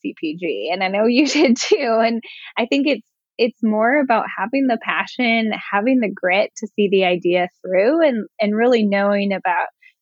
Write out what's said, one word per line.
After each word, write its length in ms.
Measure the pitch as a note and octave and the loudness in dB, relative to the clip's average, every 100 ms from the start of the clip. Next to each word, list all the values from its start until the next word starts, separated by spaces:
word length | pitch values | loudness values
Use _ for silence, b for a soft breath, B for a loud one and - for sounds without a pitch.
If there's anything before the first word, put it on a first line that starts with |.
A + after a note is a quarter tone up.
C 140 | G3 F3+ | -10 -6
P 200 | D#3+ D#3+ | -8 -6
G, 320 | F3 G2+ A2+ | -6 -6 -4
and 100 | F#3 | -4
I 60 | F#3 | -2
know 200 | G3 A3+ | 0 2
you 200 | B3 C#4+ | 2 2
<laughs> 0 | |
did 300 | D4 D4+ A#3+ | 2 2 2
too. 180 | - G#4 C4 A3+ | 2 0 2 0
And 220 | A#3 A#3 B B B - | 0 -2 B B B -6
I 100 | A#3 | -2
think 200 | C#4 C#4+ | 0 0
it's, 200 | A#3 - _ _ - | -2 -6 _ _ -2
it's 240 | A#3 - | -2 0
more 380 | A3 G#3+ A3+ D4 | -2 2 2 2
about 280 | C4+ A3+ - - | 2 0 -2 -6
having 300 | G3 C4+ C4+ | -4 -2 0
the 120 | A3+ | -2
passion, 680 | - D#3+ G3 - B3 A3+ A3 G3+ - | -2 -4 -4 -2 0 2 0 -4 -2
having 260 | G3+ A3+ C4 | -2 2 2
the 100 | G#3+ | 0
grit 420 | G3 F#3 F#3+ A3 - | -2 0 0 0 -4
to 80 | G#3 - | -12 -2
see 100 | G3+ | 2
the 140 | F#3+ | 2
idea 460 | F#3 F3+ F3 F3 F3+ - | 2 0 0 0 0 -6
through, 460 | F#3 F#3 G#3+ D#4+ D#4 | -2 2 2 2 2
and, 220 | A#3+ G3 _ | 0 -6 _
and 160 | G#3 G#3+ | -2 0
really 300 | A#3+ A#3+ G#3+ | 2 2 2
knowing 480 | G3 G3+ G3+ G3+ | 0 0 0 0
about, 340 | F#3+ F#3+ F3 F3+ _ b b | -2 -2 -2 -4 _ b b